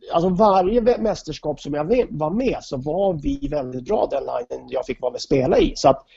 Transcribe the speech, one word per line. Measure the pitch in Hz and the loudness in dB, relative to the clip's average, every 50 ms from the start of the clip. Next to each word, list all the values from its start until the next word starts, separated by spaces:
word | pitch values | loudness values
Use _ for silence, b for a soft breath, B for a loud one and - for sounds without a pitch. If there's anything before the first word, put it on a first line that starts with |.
| - - - | -8 -4 0
alltså | 170 175 190 | 0 2 2
varje | 180 175 220 208 190 190 180 190 233 240 | 4 4 4 6 6 4 4 4 2 4
vä-, | 214 247 233 - | 4 4 2 2
mästerskap | 220 214 175 - - 156 147 - - 151 147 - | 0 -2 -2 -4 -6 -10 -10 -6 -6 -6 -6 -6
som | - 147 151 | -6 -4 -4
jag | 147 151 | -2 0
ve-, | 180 240 254 - - | 2 2 2 0 0
var | - 147 156 156 | -2 -4 -2 -2
med | 185 240 269 220 143 - | 0 0 0 -2 -2 -4
så | - - 147 | -6 -8 -8
var | 127 131 151 160 190 202 190 175 | -6 -4 -4 -2 0 0 0 0
vi | 143 - 139 139 139 143 | -2 -2 -4 -2 -2 -4
väldigt | 139 151 147 127 127 127 127 123 | -4 -4 -4 -4 -6 -8 -8 -4
bra | - 214 226 - 139 | -2 0 0 0 0
den | 143 135 131 | -2 -4 -4
linjen | 131 127 123 120 - 131 131 127 123 | -4 -6 -6 -6 -8 -10 -12 -8 -6
jag | 127 127 - | -6 -4 -4
fick | - 120 - | -4 -6 -4
vara | 127 123 | -4 -4
med | 123 | -4
och | 123 | -6
spela | - - 147 135 127 156 214 - | -2 0 0 2 2 4 4 4
i. | - - - | 4 2 2
Så | - - 139 | 2 4 4
att | 131 - B B B | 4 2 B B B